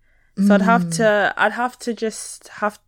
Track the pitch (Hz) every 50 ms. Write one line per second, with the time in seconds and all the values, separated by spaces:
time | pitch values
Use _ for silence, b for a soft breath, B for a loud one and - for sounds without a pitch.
0 | _ _ _ _ _ _ _ 196 196 202 202 196 190 226 233 233 175 165 165 196
1 | 226 214 208 208 190 - - - 196 214 208 233 240 247 - - - 240 220 -
2 | 226 220 208 - - - - - - - - - 214 208 202 - _